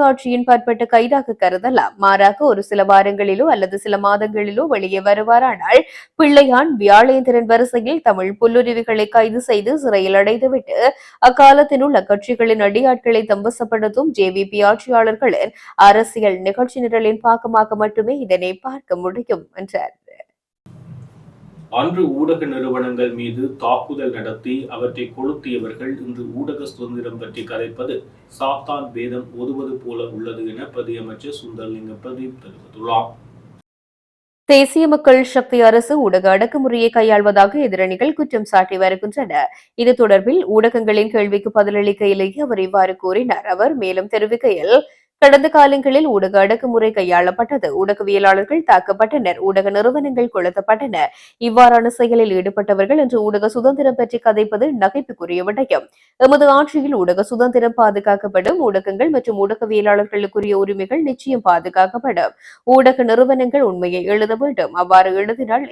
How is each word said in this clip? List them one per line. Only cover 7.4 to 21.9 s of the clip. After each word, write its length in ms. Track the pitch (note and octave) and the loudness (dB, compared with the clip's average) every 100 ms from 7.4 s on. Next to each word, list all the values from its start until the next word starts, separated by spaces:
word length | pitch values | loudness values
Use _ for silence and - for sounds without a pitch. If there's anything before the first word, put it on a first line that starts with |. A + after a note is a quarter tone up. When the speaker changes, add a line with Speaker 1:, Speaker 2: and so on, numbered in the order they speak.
| A3+ | 2
Speaker 1:
வரிசையில் 520 | A#3 B3 A#3+ A3+ D#4+ A#3+ | 2 2 -2 -4 -2 0
தமிழ் 220 | F#3+ F#3+ G3+ | 0 -4 -2
புல்லுருவிகளை 640 | A#3 A#3 A#3+ A#3 A3+ A3 G#3+ A3+ | 0 2 0 -2 -2 -2 0 2
கைது 260 | A3+ A#3 A#3+ | 2 -2 -2
செய்து 260 | G#3 G#3 D4+ | -2 -2 -4
சிறையில் 340 | C4+ G3+ F#3+ G3 | 0 0 2 2
அடைத்துவிட்டு 580 | G3+ A3+ C4 C4 - - B3+ - - _ B3 | 2 -2 -4 -6 -4 -2 0 -2 -10 _ 2
அக்காலத்தினுள் 680 | B3 C#4 C#4+ D4 C4+ C#4+ A3+ | 8 8 8 4 2 2 0
அக்கட்சிகளின் 600 | F#3+ G3+ A3+ A#3+ A3+ G#3+ G3+ | 0 -2 -2 -2 0 2 0
அடியாட்களை 560 | G#3 C4 B3 A#3+ A3+ A3 | 0 0 0 0 0 0
தம்பசப்படுத்தும் 800 | G3+ G#3+ - A3 A3 G#3+ A3+ D4+ A#3+ | -2 -4 -6 -6 -4 -2 -2 -2 0
ஜே 80 | F#3+ F#3+ | -2 -2
வி 100 | G3 | -4
பி 100 | G#3 G3+ | 0 2
ஆட்சியாளர்களின் 840 | A3 C4 A#3 A3+ A3 B3+ G3 G#3 - - - G3+ | 2 0 0 0 0 -2 -2 -4 -10 -8 4 6
அரசியல் 500 | G#3 A3 A3+ G#3+ F#3 F#3+ | 6 2 -2 -2 -2 -4
நிகழ்ச்சி 400 | G3 B3 C4 A#3 | -2 -4 -4 -2
நிரலின் 340 | A3+ A3 A3 A#3 | 0 0 0 0
பாகமாக 540 | A#3 A#3 A3 A3 G#3 | 0 0 0 0 -2
மட்டுமே 320 | G#3+ A3 A3 C#4+ G#3 | -4 -2 -4 -6 -2
இதனை 280 | F#3 F#3 F#3 C4 | -2 -2 -8 -12
பார்க்க 340 | C4+ - F3+ | -14 -8 -6
முடியும் 400 | F3+ G#3 A#3 F3 - F#3 | -6 -8 -8 -8 -10 -18
என்றார். 320 | G3 G3 - - _ - - _ _ _ - - - - - - - _ - - - A#2+ | -10 -10 -10 -14 _ -20 -20 _ _ _ -20 -20 -20 -20 -20 -20 -20 _ -20 -20 -10 -6
Speaker 2:
அன்று 220 | E3 | -4